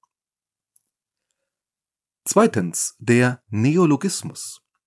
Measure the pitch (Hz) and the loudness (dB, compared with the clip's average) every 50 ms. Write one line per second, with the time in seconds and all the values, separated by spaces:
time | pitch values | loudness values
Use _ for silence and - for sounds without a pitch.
0 | _ _ _ _ _ _ _ _ _ _ _ _ _ _ _ _ _ _ _ _ | _ _ _ _ _ _ _ _ _ _ _ _ _ _ _ _ _ _ _ _
1 | _ _ _ _ _ _ _ _ _ _ _ _ _ _ _ _ _ _ _ _ | _ _ _ _ _ _ _ _ _ _ _ _ _ _ _ _ _ _ _ _
2 | _ _ _ _ _ - - - 113 120 - 104 90 85 - - - - - _ | _ _ _ _ _ -2 2 2 2 2 2 -2 -4 -4 -4 -6 -6 -8 -8 _
3 | 110 113 120 120 123 123 127 - _ _ 104 104 113 139 156 185 180 151 143 135 | -2 2 2 4 4 2 0 -4 _ _ -4 -2 0 2 2 2 2 2 2 0
4 | - - - - - - - - - - - - _ _ _ _ _ | -2 -4 -6 -6 -8 -12 -12 -12 -14 -14 -16 -18 _ _ _ _ _